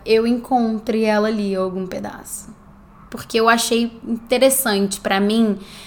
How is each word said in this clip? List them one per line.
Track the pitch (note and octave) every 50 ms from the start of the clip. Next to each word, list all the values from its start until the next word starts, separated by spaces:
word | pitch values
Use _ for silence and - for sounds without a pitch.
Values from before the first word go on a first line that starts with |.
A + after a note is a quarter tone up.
| -
eu | - A3 A3 A3+
encontre | A#3 B3 A#3+ A#3 - C4 B3 A#3 A3+ A3 G#3+ G#3 - A3 A3
ela | A3 G#3+ G#3+ G#3 G#3 A3
ali, | A3+ G#3 G#3 G3 F#3+
algum | F#3 F#3+ F#3 F3+ F#3+ F#3
pedaço. | F#3 F#3+ F#3 G3+ G3+ - - - - - - - - - - - - - - - - - - - -
Porque | - A3+ - - - A3+
eu | A3+ A3+
achei | A#3 A#3 - - A#3+ A#3 A#3 A#3 - - -
interessante | - A#3 A3+ - - B3+ A#3+ A#3+ - C4+ - - A#3 G3+ G3 G3+ G3 G3 -
pra | - G#3 G3 G3
mim | G3+ G3+ A3 A3+ A3+ G#3+ G3 G3 - - - - -